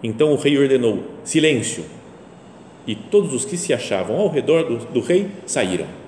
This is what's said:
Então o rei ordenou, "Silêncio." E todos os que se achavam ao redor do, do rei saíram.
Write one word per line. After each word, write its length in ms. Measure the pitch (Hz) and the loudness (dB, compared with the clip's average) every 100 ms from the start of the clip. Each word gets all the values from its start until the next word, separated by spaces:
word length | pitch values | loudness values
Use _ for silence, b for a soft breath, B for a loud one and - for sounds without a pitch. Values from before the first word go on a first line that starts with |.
Então 300 | 117 110 151 | -6 2 2
o 40 | 143 | 4
rei 220 | 143 139 | 2 4
ordenou, 440 | 139 131 120 101 - - | 4 4 2 0 -6 -14
"Silêncio." 600 | - 160 156 131 98 - 80 - - - - - - - - - - | -2 2 4 2 -2 -8 -12 -16 -20 -20 -20 -20 -20 -20 -20 -16 -8
E 80 | |
todos 380 | 104 - 208 180 | -8 2 2 2
os 140 | 123 - | -4 -4
que 100 | 175 | -6
se 160 | - | -2
achavam 460 | 135 - 98 90 127 | -2 0 -2 0 0
ao 100 | 202 | 2
redor 360 | 151 123 165 | 0 2 2
do, 120 | 160 117 | 2 -4
do 240 | - 123 | -2 -2
rei 280 | - 180 202 - - | 2 2 2 -8 -6
saíram. 400 | 143 98 90 73 - | -2 0 -2 -4 -12